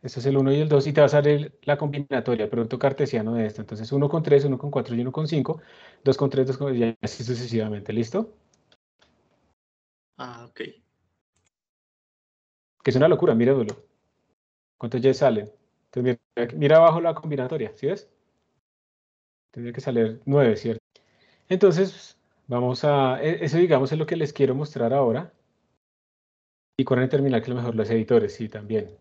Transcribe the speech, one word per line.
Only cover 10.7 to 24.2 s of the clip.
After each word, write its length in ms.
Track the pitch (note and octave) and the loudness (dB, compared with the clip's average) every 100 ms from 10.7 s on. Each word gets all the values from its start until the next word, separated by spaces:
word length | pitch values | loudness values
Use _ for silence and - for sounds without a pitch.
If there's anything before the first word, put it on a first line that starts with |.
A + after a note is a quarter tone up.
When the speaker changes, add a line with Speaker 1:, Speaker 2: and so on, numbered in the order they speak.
| - _ _ _ _ _ _ _ _ _ _ _ _ _ _ _ _ _ _ _ _ | -16 _ _ _ _ _ _ _ _ _ _ _ _ _ _ _ _ _ _ _ _
Speaker 1:
Que 80 | - | 0
es 60 | B2+ | 4
una 120 | D#3 | 4
locura, 260 | F3 F3 | 4 4
míralo. 320 | A2+ A#2+ C3+ G#2+ - _ _ _ _ _ _ _ _ _ _ | 4 4 2 0 -8 _ _ _ _ _ _ _ _ _ _
¿Cuántos 260 | A#2 B2 | -6 0
Y 80 | C3 | 2
salen? 380 | C3+ C#3+ A2 G2+ _ _ _ _ | 4 2 2 -6 _ _ _ _
Entonces, 260 | - B2+ B2 _ | -2 -2 -2 _
mira, 180 | - A#2+ C#3 | -6 -6 0
mira 200 | C#3+ D#3 | 6 8
abajo 240 | E3 E3 | 8 6
la 140 | E3 | -2
combinatoria, 580 | D#3+ D#3+ C#3+ B2+ D#3 G#2+ - | -4 -6 -6 -4 -6 -8 -6
¿sí 100 | C3+ | -6
ves? 220 | G3+ - _ _ _ _ _ _ _ _ _ _ _ _ _ _ | -6 -10 _ _ _ _ _ _ _ _ _ _ _ _ _ _
Tendría 220 | - A#2+ | -14 -12
que 60 | A#2+ | -8
salir 420 | C3 A#2+ A2 A2+ | -4 0 0 -2
nueve, 320 | - C#3 C3 G#2+ | 0 4 4 2
¿cierto? 260 | A2+ A2+ _ _ _ _ _ _ _ | -4 -8 _ _ _ _ _ _ _
Entonces, 680 | F#3 G3 E3 F#3+ - - _ _ _ - | 4 4 4 -2 -4 -20 _ _ _ -6
vamos 380 | B2 B2 B2 | -2 -2 0
a, 380 | D3 C#3+ C3 B2+ | 0 2 2 0
e-, 220 | D#3 E3+ | -4 -4
eso, 140 | D#3+ D#3 | -2 2
digamos, 340 | F3 C#3 C3+ | 4 4 2
es 60 | D#3 | -2
lo 80 | D3+ | -4
que 100 | |
les 160 | E3 | -4